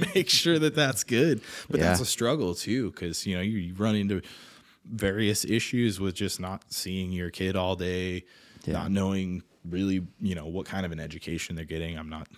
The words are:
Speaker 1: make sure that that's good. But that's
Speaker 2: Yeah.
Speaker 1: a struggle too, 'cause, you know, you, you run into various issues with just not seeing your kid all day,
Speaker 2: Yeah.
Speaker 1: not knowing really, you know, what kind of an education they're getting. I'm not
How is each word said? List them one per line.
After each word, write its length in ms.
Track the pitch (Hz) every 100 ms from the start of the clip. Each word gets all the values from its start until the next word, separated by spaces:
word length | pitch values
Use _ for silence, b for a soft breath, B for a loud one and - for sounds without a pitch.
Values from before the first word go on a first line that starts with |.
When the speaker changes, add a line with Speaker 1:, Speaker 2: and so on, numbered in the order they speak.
| 175 190
Speaker 1:
make 140 | 170
sure 280 | - 170 165
that 160 | 156 156
that's 280 | 139 120
good. 380 | - 120 160 113 - B B
But 120 | -
that's 180 | 85 90
Speaker 2:
Yeah. 40 |
Speaker 1:
a 20 | 123
struggle 500 | - 117 151 92 85
too, 380 | - 123 104
'cause, 320 | - 87 82 101
you 100 | 90
know, 60 |
you, 160 | 98 110
you 160 | 87
run 220 | 92 110 107
into 240 | 101 95 - B B B B B -
various 580 | 110 101 101 104 107
issues 560 | - 110 - 123 120 92
with 160 | 95 90
just 240 | 98 -
not 240 | 92 98 -
seeing 420 | - 92 95 92
your 180 | 90 87
kid 240 | - 95 95
all 200 | 92 92
day, 480 | 90 90 92 90 - b b b -
Speaker 2:
Yeah. 80 |
Speaker 1:
not 180 | 78 85
knowing 520 | 98 95 98 92 90 - _ 85
really, 360 | 90 98 95 87 -
you 140 | 104 87
know, 100 | 78
what 180 | 90 -
kind 200 | 98 90
of 60 |
an 60 | 80
education 560 | 80 78 - 82 - 82
they're 80 | 80
getting. 320 | 80 82 80
I'm 120 | 80
not 200 | 78 82